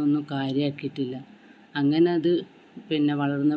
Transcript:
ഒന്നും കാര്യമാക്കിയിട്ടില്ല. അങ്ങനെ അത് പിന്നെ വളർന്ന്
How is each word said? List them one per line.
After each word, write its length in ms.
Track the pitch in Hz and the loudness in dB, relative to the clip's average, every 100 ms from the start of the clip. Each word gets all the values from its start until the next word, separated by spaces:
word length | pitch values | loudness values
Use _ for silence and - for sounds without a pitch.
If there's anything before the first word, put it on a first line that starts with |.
| 147 | 2
ഒന്നും 160 | 147 147 | 0 -2
കാര്യമാക്കിയിട്ടില്ല. 840 | 139 135 135 147 143 139 143 127 131 - - - - - 143 | -4 -2 -2 -2 -4 -8 -6 -6 -8 -14 -20 -20 -20 -10 -2
അങ്ങനെ 300 | 143 156 175 170 | 2 4 4 4
അത് 140 | 165 175 - - - - - | 2 0 -2 -16 -20 -20 -6
പിന്നെ 260 | 156 147 143 | 0 0 0
വളർന്ന് 340 | 143 143 147 | -2 0 0